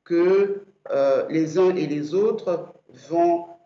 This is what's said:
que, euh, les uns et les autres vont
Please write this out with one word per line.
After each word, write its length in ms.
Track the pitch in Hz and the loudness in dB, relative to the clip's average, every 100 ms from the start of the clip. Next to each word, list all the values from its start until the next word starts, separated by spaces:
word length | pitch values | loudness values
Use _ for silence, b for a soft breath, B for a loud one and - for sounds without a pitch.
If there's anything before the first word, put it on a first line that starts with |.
que, 600 | - 170 180 190 196 202 - _ - | -4 0 2 2 2 -2 -10 _ -6
euh, 340 | 139 139 135 - | 0 2 2 0
les 280 | 156 156 165 | -2 -2 2
uns 180 | 185 180 | 2 2
et 120 | 151 | -2
les 260 | 147 147 | -4 -4
autres 600 | 185 220 226 190 165 - - _ 131 - | 0 0 -2 -4 -6 -6 -20 _ -20 -6
vont 380 | 170 170 170 170 - | 0 2 2 -4 -18